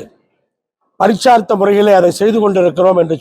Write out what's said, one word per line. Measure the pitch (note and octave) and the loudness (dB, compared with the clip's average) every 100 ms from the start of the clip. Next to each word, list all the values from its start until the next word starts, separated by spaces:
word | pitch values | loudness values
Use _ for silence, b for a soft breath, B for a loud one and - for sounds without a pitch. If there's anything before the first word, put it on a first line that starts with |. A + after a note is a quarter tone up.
| - _ _ _ _ _ _ _ _ - | -4 _ _ _ _ _ _ _ _ -4
பரிச்சார்த்த | G3 G#3 B3+ A#3 G3 G3+ | -2 0 2 2 0 -2
முறையிலே | G3 G3+ G#3 F#3 | 0 0 2 2
அதை | F3 - | 2 0
செய்து | G#3 A3 | -2 0
கொண்டிருக்கிறோம் | G#3 F#3+ F3 D3+ F#3 F3+ | -2 0 -2 0 0 0
என்று | E3 C#3+ | -2 -4